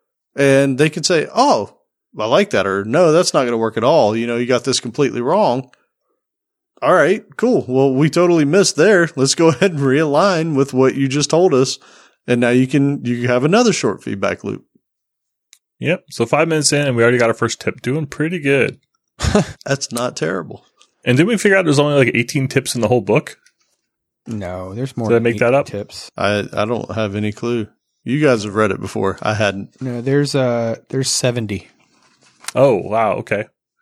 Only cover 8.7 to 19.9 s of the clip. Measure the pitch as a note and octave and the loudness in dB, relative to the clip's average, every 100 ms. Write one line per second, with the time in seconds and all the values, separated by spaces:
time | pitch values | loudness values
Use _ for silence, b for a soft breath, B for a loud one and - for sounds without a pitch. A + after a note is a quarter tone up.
8.7 | - F#3 G3 E3 - C3 - E3 C#3 G3 | 2 4 4 2 0 0 2 2 4 0
9.7 | D#3 C#3 C#3 D#3 C#3+ G3 E3+ E3 C3+ C3+ | 0 0 2 2 2 2 0 0 0 0
10.7 | B2+ C3 C3 C3+ C#3 D3 D#3+ F#3 C3 C3 | 2 2 2 -2 -2 0 2 4 2 0
11.7 | - b b b b - A#2+ A#2+ B2 C3 | -4 b b b b -4 0 2 2 2
12.7 | D3 C#3 C#3+ A#2+ A#2+ B2 B2 D3 G#3+ B3 | 2 0 -2 -4 -4 0 0 2 2 2
13.7 | D#3 B2 F#2 A2+ G2+ G2 - G2+ G2+ _ | 0 -2 -4 -8 -4 -4 -4 -8 -10 _
14.7 | _ _ _ _ _ _ _ _ _ _ | _ _ _ _ _ _ _ _ _ _
15.7 | - B2 F3+ _ - - D3 E3 D#3 C#3 | -8 -4 -4 _ -4 0 2 2 0 0
16.7 | C#3+ C#3+ A#2+ A#2 B2 A#2 A2+ A#2 - - | 0 0 2 4 4 2 0 -4 -4 -8
17.7 | - B2 D3 D3 - D#3 F3+ C#3+ C#3 G#2+ | -6 -6 -4 -6 -6 -6 -2 0 0 0
18.7 | - _ _ _ - - G#3 - - - | -4 _ _ _ -6 0 0 0 -6 -6
19.7 | C#3 - | -6 -4